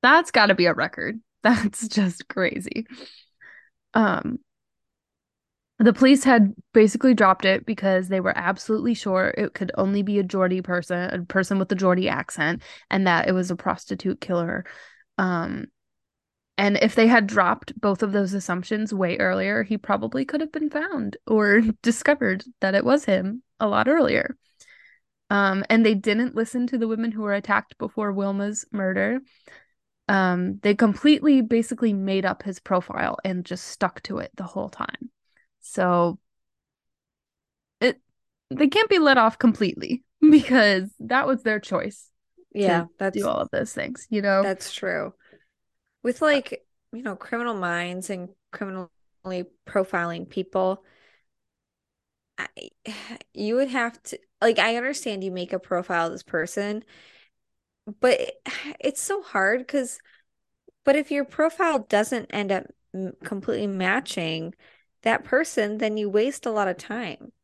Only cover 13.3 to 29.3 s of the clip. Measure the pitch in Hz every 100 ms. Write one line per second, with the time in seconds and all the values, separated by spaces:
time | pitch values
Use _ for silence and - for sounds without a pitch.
13.3 | 185 180 175 - 175 - 190 190 180 -
14.3 | 175 170 - 180 - - _ _ - 185
15.3 | 180 165 - - _ _ _ _ _ _
16.3 | _ _ - 202 202 220 - 226 240 202
17.3 | 208 180 214 - - 208 190 208 202 196
18.3 | 196 - 180 180 214 214 202 180 180 190
19.3 | 185 190 214 202 220 - 202 220 254 269
20.3 | 302 311 311 302 294 339 330 208 - -
21.3 | 220 208 208 220 220 - 226 - 285 220
22.3 | 190 254 - 190 196 233 285 285 190 190
23.3 | 233 _ _ 220 208 220 320 285 - -
24.3 | 254 _ _ - - _ _ _ _ _
25.3 | 202 196 190 - 226 226 208 208 208 247
26.3 | - 226 254 247 254 226 220 233 214 208
27.3 | 202 202 208 - - 214 - 208 196 196
28.3 | 196 202 208 - 208 190 190 196 247 269